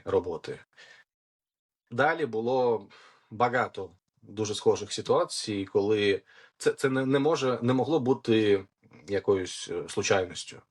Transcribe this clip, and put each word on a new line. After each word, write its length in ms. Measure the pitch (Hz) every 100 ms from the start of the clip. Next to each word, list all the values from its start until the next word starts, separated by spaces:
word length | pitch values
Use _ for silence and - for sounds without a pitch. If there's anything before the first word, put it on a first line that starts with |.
| 101
роботи. 540 | 95 90 80 - 67 _ - - - _ _ _ _ _ _ _ _ _
Далі 340 | 123 147 165 135
було 640 | 110 117 131 123 110 98 - - _ _
багато 580 | 107 120 123 104 - 92 87 _ _
дуже 340 | - 104 104 104
схожих 380 | 117 98 101
ситуацій, 720 | - - 135 175 - - 101 98
коли 560 | 104 101 107 101 95 - - - _
це, 160 | -
це 160 | - 139
не, 160 | 131 131
не 140 | 139
може, 400 | 147 156 131 120
не 120 | 120
могло 260 | 131 123 156
бути 680 | 123 135 - 110 104 98 98 _ _ - -
якоюсь, 640 | 98 - 98 90 - -
е, 180 | 85 80
случайністю, 720 | - 98 98 90 87 - - _